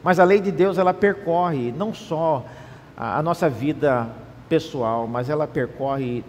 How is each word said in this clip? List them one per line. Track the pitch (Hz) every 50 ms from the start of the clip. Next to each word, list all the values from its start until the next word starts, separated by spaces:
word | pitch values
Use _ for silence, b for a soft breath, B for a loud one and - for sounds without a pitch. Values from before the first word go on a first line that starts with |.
| -
Mas | 185 180 170
a | 185
lei | 180 202 214
de | 180 202
Deus, | 175 151 180 196 180
ela | 180 180 180 180
percorre | 185 214 202 196 - - 165 165 175 180 175 160 135 120 120
não | 117 156 202 220 190
só | - - - 165 156 165 160 151 131 107 B B B B B B B B B B
a, | - - 110 95 135
a | 156
nossa | 165 170 165 185
vida | 156 127 104 127 147 151 135 147 143 131 120 117 113 117 - - - - - - -
pessoal, | 165 160 160 - - 135 117 113 113 117 117
mas | 113 117 123 123 123
ela | 151 151 151
percorre | 139 - 151 127 117 - - 131 135 135 139 135 123 120 120 -